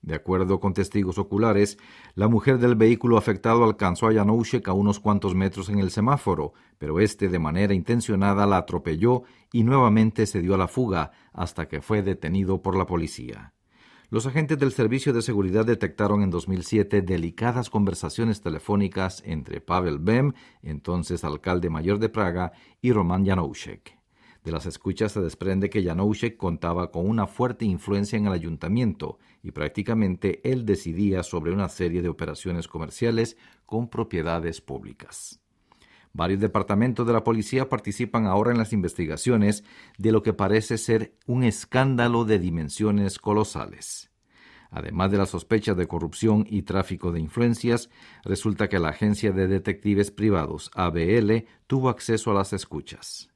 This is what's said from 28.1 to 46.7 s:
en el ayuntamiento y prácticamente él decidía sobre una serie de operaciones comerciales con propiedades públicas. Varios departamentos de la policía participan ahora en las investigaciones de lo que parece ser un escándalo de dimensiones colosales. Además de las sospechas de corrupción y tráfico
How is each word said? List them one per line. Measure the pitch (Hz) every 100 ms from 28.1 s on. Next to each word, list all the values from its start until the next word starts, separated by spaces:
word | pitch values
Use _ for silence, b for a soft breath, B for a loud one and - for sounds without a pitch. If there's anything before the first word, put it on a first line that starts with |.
| 110
en | 104
el |
ayuntamiento | 92 82 80 80 110 120 82 76 - b b
y | 82
prácticamente | 76 76 - 98 110 101 90 98 87 -
él | 131
decidía | 110 95 - 82 101 92
sobre | 87 90 80
una | 95 92
serie | - 90 87
de | 87
operaciones | 76 78 78 92 85 82
comerciales | 80 80 - 117 113 113 - b b _
con | 110 117
propiedades | - 110 87 80 85 82 80
públicas. | - 65 - - - - - - _ _ b b b b b
Varios | - 85 98
departamentos | 104 107 95 101 123 113 117
de |
la | 117
policía | 113 113 101 131 131
participan | 117 104 101 117 117
ahora | 107 95 113
en | 120
las | 110
investigaciones | 107 87 - 82 80 127 120 104 104 B B B B
de | 107
lo | 110
que | 107
parece | 101 98 107 107 117
ser | - 113 110 _ -
un | 123
escándalo | 123 104 - 127 135 127 120 117
de | 113 107
dimensiones | 90 82 76 - 107 104 101 -
colosales. | - 104 104 78 52 - - - - _ _ b b b b
Además | - 76 85 95
de | 101
las | 95
sospechas | 87 - 110 107 90
de | 87
corrupción | 85 82 - 110 107 104
y | 104
tráfico | 92